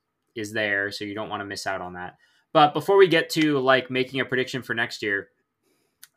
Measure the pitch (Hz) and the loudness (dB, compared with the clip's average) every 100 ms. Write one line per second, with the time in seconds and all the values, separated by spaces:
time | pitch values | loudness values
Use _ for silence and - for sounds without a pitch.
0 | _ _ _ - 104 110 104 101 101 98 | _ _ _ -12 -8 -2 0 0 -2 -6
1 | 104 101 101 104 101 98 104 95 90 90 | -10 -8 -8 -8 -8 -8 -6 -6 -8 -12
2 | 90 - _ _ _ 160 147 147 - 196 | -14 -16 _ _ _ 4 4 4 2 6
3 | 190 165 165 165 151 143 131 131 123 127 | 8 6 0 0 2 2 4 2 2 -4
4 | 127 131 123 127 127 131 117 117 117 - | -2 -2 -2 -2 -2 -6 -6 -4 -4 -4
5 | 107 101 92 _ _ _ _ _ _ _ | -4 -4 -6 _ _ _ _ _ _ _
6 | - | -20